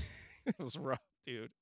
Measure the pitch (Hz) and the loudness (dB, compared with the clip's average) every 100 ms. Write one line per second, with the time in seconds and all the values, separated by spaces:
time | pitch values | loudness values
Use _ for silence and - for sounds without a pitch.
0 | - - - - 277 - 135 147 131 123 | 10 -4 -12 -2 2 2 0 0 2 2
1 | - _ - 120 113 - | 0 _ -4 -2 -4 -8